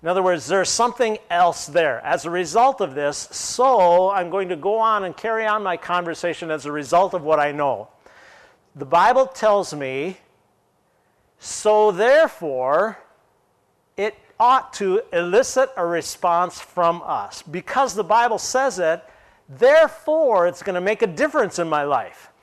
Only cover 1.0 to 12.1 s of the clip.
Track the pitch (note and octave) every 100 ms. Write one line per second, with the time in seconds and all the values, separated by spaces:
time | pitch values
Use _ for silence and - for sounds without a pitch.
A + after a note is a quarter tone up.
1 | A#3 G#3+ - F3 F3 - - D3+ D#3+ A#2
2 | - E3+ D#3+ F3 E3+ F#3 B3+ C4 F#3 C3+
3 | C#3+ C#3+ - - - - B3+ A#3+ F3+ F3
4 | F#3 G3 F3 F#3+ F#3 E3+ F3 A3 A3 G#3
5 | F#3+ D#3 A3 A3 A3 G#3+ G3 E3+ - F3+
6 | E3+ D#3+ F3 D#3 E3+ D#3 C#3 D3 C3+ F3
7 | G3 F#3 D3 D3+ D3 D3 C#3+ A2 A2 _
8 | _ - - - _ _ _ C#3+ C3+ E3
9 | G3+ C4 C4 - G#3+ G3+ F3+ D3+ C3+ C3+
10 | D#3+ F#3 _ _ _ _ _ _ _ _
11 | _ _ _ _ - - G#3+ G#3+ G#3+ F3+
12 | A3+